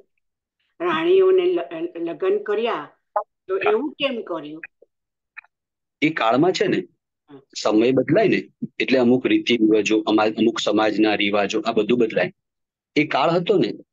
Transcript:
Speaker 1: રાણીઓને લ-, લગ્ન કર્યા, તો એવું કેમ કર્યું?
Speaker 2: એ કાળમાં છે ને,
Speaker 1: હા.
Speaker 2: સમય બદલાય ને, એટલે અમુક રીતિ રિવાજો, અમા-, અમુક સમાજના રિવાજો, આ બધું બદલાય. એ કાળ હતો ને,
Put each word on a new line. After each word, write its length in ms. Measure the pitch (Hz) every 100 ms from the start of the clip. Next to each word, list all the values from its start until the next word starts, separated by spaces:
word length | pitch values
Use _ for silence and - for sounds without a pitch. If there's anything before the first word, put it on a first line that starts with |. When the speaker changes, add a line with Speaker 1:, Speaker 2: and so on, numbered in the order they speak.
| _ _ _ _ _ _ _ -
Speaker 1:
રાણીઓને 680 | 349 320 330 381 370 370 359
લ-, 220 | 349 - 165 170 170
લગ્ન 380 | 170 156 190 208
કર્યા, 420 | 208 208 233 170 143 _ _ 208 - _
તો 160 | - 190
એવું 340 | 208 214 294
કેમ 300 | - 277 233
કર્યું? 380 | 190 165 147 156 - _ _ _ _ _ _ - - _ _ _ _ -
Speaker 2:
એ 80 | 156
કાળમાં 420 | - 113 123 175
છે 160 | 180 202
ને, 120 | 98 - _ _ _
Speaker 1:
હા. 180 | _ 139 _ -
Speaker 2:
સમય 360 | 117 107 117
બદલાય 360 | 135 131 180 202
ને, 120 | 101 - - - -
એટલે 180 | - 131
અમુક 280 | 120 127 110
રીતિ 320 | 107 107 117
રિવાજો, 380 | 107 107 101 110
અમા-, 360 | 107 107 110 110
અમુક 220 | 110 110
સમાજના 560 | 110 104 110 101 107 101
રિવાજો, 440 | 101 104 98 104
આ 100 | 110
બધું 280 | 110 104 123
બદલાય. 320 | 113 95 90 - _ _ _ _ _ -
એ 100 | 151
કાળ 260 | 131 156
હતો 260 | 170 175 190
ને, 120 | 104 - -